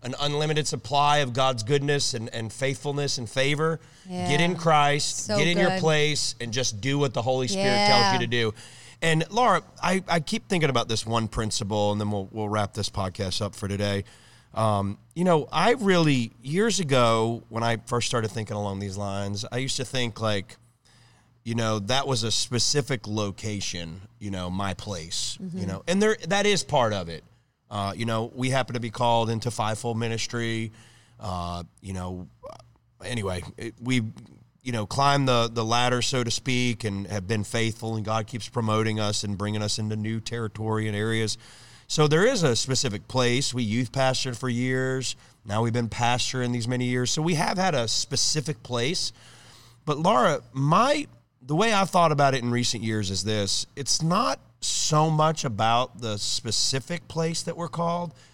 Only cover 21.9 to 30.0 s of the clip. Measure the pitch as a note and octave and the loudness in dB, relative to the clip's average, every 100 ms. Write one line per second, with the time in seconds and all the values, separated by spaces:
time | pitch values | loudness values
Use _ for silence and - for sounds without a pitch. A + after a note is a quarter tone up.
21.9 | B2+ C#3 B2+ A2 G#2+ - A#2+ - D3 C3+ | 0 0 0 0 -2 -2 0 0 0 0
22.9 | C3 - G#2+ G#2 F#2 A2+ G#2 - F#2 E2+ | -4 -4 -4 -4 -4 -6 -6 -6 -8 -10
23.9 | F2 F#2+ _ G2+ F#2+ F2+ F#2 G2 F#2 - | -12 -16 _ -8 -6 -4 -4 -4 -6 -8
24.9 | F#2 D#2+ - - - F#3 F3 - F#2+ - | -10 -8 -6 -6 -8 -10 -6 -6 -6 -2
25.9 | F#3 G#3+ G#3+ E3 G3 G3+ G3+ - D3 A#2 | 2 2 0 0 2 2 2 2 2 2
26.9 | G2+ E2+ D#2+ - _ _ _ _ G#2 G2 | 0 -6 -10 -16 _ _ _ _ -4 -4
27.9 | G2 A#2 A2+ A#2 B2+ B2+ C3 B2+ A#2+ A#2 | -2 -2 -2 -2 -4 -2 0 0 -4 -6
28.9 | - A#2+ A#2 A2+ A2+ A2+ - G#2+ A2 A#2+ | 0 2 4 2 -2 -4 -2 -2 -2 -4
29.9 | A2+ | -2